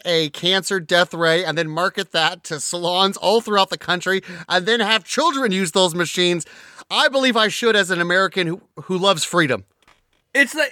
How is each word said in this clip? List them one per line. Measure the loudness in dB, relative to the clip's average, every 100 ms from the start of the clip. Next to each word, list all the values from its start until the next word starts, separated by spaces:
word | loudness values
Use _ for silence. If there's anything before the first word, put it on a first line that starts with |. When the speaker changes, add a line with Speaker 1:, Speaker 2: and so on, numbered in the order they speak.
| -2
Speaker 1:
a | 0 -2
cancer | -2 0 0 -2 -4
death | 0 2 2
ray | 0 2 2
and | 0 -4
then | -4
market | -2 -2 -4 -4
that | 0 0 -2 -8
to | -10
salons | -8 -4 -2 2 0 0
all | 2 2
throughout | 2 2 0
the | -2
country | -4 -4 -2 -4 -4 -14 -4
and | -2 0
then | 0
have | 0 -2
children | -2 0 0 2 0
use | 0 0
those | 2 2
machines, | 2 -2 0 0 0 -6 -16 -20 -20 -4
I | 0 2
believe | 2 2 2
I | 0
should | 0 2 2
as | 2
an | 0
American | 2 2 0 0 -4
who, | -4 _ -16
who | -6 0
loves | 0 0 0
freedom. | 0 2 0 -6 _ _ _ _ _ _
Speaker 2:
It's | 0 2
the, | 0 0